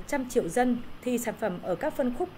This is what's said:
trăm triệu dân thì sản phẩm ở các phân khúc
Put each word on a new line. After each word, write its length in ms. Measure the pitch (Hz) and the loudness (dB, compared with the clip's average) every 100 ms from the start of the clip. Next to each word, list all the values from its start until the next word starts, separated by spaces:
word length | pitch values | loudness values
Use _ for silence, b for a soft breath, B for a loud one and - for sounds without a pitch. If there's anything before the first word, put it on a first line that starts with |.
| - | 0
trăm 220 | 285 254 | -2 0
triệu 180 | 240 170 | 2 2
dân 300 | 240 247 240 - - | 4 4 2 -2 -6
thì 160 | 254 240 | -2 0
sản 180 | 233 202 | 0 -2
phẩm 200 | 214 175 | -2 -2
ở 120 | 185 175 | -2 0
các 180 | 302 | 0
phân 200 | 302 247 240 | 0 0 0
khúc 100 | 359 | -2